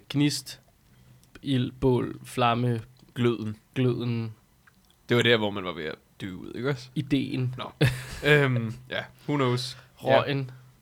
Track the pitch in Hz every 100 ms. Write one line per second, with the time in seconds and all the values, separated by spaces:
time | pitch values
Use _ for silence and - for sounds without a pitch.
0 | - 139 143 - - - _ _ _ _
1 | - - _ - - 127 123 - 135 120
2 | 110 - - - 120 117 123 117 - _
3 | - - 120 117 107 107 _ - 127 117
4 | 120 117 113 - _ _ _ _ _ _
5 | - 120 117 117 104 101 90 85 76 -
6 | _ - 98 90 52 - 127 135 - -
7 | 127 139 120 131 123 127 107 - 139 -
8 | - - 143 151 139 123 113 113 - 98
9 | - - - 147 127 123 - - - -
10 | 131 135 - 139 131 - - _